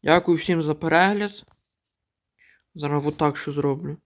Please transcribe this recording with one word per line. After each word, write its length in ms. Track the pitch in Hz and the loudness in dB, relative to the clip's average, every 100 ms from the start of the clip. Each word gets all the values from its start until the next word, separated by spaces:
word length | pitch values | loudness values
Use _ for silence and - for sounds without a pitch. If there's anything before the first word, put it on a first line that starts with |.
Дякую 340 | 147 170 175 165 | 4 2 4 0
всім 260 | - 170 | 0 0
за 120 | 151 151 | 0 -2
перегляд. 680 | 165 165 190 202 208 - _ _ _ _ _ _ _ _ _ _ _ _ _ 165 | 2 4 4 2 -4 -8 _ _ _ _ _ _ _ _ _ _ _ _ _ -8
Зараз 320 | 147 147 147 | -2 -2 -2
отак 300 | 147 151 147 | 0 0 0
ще 140 | - | -6
зроблю. 460 | 143 139 139 165 160 | -2 -2 -4 -8 -12